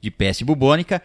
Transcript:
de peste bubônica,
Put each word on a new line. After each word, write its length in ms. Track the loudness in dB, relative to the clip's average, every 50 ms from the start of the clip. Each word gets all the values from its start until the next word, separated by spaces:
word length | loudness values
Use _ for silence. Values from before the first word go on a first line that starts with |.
de 80 | -12 -12
peste 340 | -4 -2 -2 -2 -2 -2 -2
bubônica, 560 | -2 0 2 4 2 2 2 0 -4 -4 -6